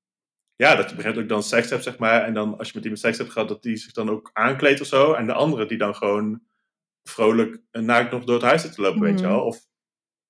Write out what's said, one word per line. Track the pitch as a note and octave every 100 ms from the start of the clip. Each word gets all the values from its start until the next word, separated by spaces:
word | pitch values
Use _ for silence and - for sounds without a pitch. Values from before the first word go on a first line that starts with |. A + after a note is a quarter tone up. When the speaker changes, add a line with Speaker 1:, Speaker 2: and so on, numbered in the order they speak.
| _ _ _ _ _ -
Speaker 1:
ja, | C#3+ G#2
dat | G2
je |
op | -
een |
gegeven | A2
moment | A2
ook | G#2
dan | G#2+
seks | G2+ A#2+ A#2
hebt, | A#2+
zeg | B2+ A#2+
maar, | A2+ A2+
en | A2
dan | G#2+ G#2+ G#2
als | A2
je | G#2+
met |
iemand | G#2+ G#2+
seks | A#2 A2+
hebt | A#2+
gehad, | A2+ G#2+
dat | G#2+
die | A#2+ G#2+
zich | -
dan | - G#2+
ook | G#2+ -
aankleedt | A2 A#2+ C3+ C#3+ C#3+
of | C#3
zo, | C3+ D3
en | C#3+ A2+
de |
andere | - D3+ B2+ G#2
die | A2+
dan | G#2 G2+
gewoon | G#2 G#2 G#2+ A2+ - _ _ _ _ _
vrolijk | - - A2 A2+ G#2+ - _
en | A2+ A2+
naakt | A#2+ B2
nog | B2
door | A#2+ A#2+
het |
huis | B2 E3
zit | -
te | -
lopen, | G2 F#2
weet | G#2 F#2+
je | F#2
Speaker 2:
Hmm. | G#2+
Speaker 1:
wel, | A#2
of | - _ _ _ _ _ _ _